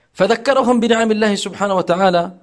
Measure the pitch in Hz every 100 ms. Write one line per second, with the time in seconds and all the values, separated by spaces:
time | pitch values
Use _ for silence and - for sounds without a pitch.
0 | _ - 190 226 - 262 240 247 233 226
1 | 226 214 214 196 202 175 202 190 175 175
2 | 190 175 175 -